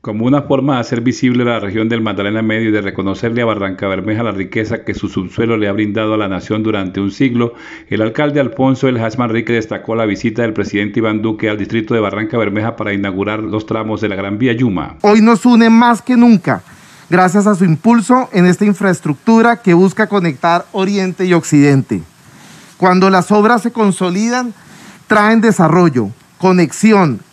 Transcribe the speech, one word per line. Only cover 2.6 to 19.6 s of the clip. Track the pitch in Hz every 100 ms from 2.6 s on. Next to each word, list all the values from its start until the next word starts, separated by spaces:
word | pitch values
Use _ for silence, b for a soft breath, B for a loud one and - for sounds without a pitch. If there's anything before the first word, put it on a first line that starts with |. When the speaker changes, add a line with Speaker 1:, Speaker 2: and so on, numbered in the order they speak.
| 113
Speaker 1:
y |
de | 107
reconocerle | 98 95 98 95 117 113
a | 117
Barranca | 104 98 92 101
Bermeja | 95 95 110
la | 117
riqueza | 98 92 113 107 110
que | -
su | 98 98
subsuelo | 98 92 - 117 113
le | 104
ha |
brindado | 101 107 104 110
a | 110
la | 104
nación | 92 90 107
durante | 110 107 95 92
un | 98
siglo, | 95 135 120 117 B B B B
el | 104
alcalde | 110 113 147 143
Alfonso | 127 - 131 127 135
El | 123
Haj | 113 127
Manrique | 120 110 113
destacó | 117 110 101 - 113
la | 110
visita | 98 117 110
del | 117
presidente | 104 98 101 104 104
Iván | 110 107
Duque | 107 107 110
al | 107
distrito | 98 117 110
de | 117
Barranca | 101 101 110 123
Bermeja | 104 101 110 113
para | 104
inaugurar | 101 101 92 98 110
los | 110 107 107
tramos | 113 110 107
de | 104
la |
Gran | 95 98 104
Vía | 127
Yuma. | 117 123 90 69 -
Speaker 2:
Hoy | 202 220
nos | 220 233
une | 247 240 226
más | 226 240 233
que | - 247
nunca, | 240 214 - - - B B B B
gracias | 175 - 190 202
a | 196
su |
impulso | 185 156 226 233 190 254 254
en | 202 180
esta | 175
infraestructura | 208 196 202 175 156 143 - 226 233 233